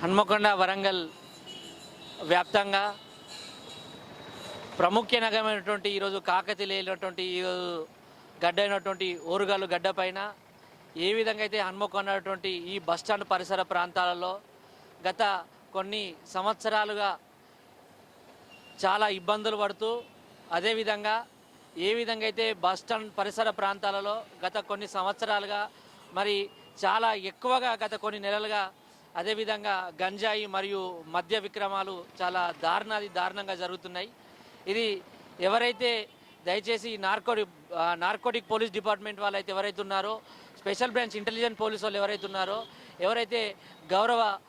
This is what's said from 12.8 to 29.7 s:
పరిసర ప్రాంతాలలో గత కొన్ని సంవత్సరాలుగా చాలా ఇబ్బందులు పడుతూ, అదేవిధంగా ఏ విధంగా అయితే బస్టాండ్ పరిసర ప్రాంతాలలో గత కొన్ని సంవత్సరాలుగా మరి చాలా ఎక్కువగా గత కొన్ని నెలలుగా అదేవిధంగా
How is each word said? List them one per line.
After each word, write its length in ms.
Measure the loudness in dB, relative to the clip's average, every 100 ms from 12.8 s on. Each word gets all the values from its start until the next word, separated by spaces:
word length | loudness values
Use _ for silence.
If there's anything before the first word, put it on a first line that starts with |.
| -2 -2 0 -2 2
పరిసర 300 | 0 2 0
ప్రాంతాలలో 760 | 2 2 2 2 2 2 -2 -4 -10 -20 -20 -20 -20 -4 -2
గత 340 | 2 2 2 -4 -18 -8
కొన్ని 400 | -6 -4 -4 -6 -10 -8
సంవత్సరాలుగా 840 | -2 0 0 2 2 2 0 -2 -2 -10 -20 -20 -20 -20 -20 -20 -20 -20 -20 -20 -20 -20 -20 -20 -2 0
చాలా 220 | 4 2
ఇబ్బందులు 480 | 0 0 0 0 0
పడుతూ, 440 | 0 0 -2 -4 -8 -20 -20 -20 -2
అదేవిధంగా 720 | 0 2 0 0 0 0 -2 -2 -18 -20 -20 -16 -4
ఏ 160 | 0
విధంగా 300 | 0 0 0
అయితే 300 | -2 0 0
బస్టాండ్ 580 | 2 2 0 -2 -4 -2 -2
పరిసర 300 | -2 0 0
ప్రాంతాలలో 720 | 2 0 0 0 0 -2 -4 -6 -6 -4
గత 100 | -4
కొన్ని 300 | -4 -6 -4
సంవత్సరాలుగా 840 | -2 -2 -2 0 0 0 -4 -4 -8 -20 -20 -10
మరి 360 | -2 0 0 -2 -8 -20 -2 2
చాలా 280 | 4 4
ఎక్కువగా 640 | 2 -4 -4 2 2 2 0
గత 120 | -2 -2
కొన్ని 240 | -4 -4
నెలలుగా 520 | -2 -2 0 -2 -2 -6 -20 -20 -12 -6
అదేవిధంగా 760 | -2 -2 0 -2 0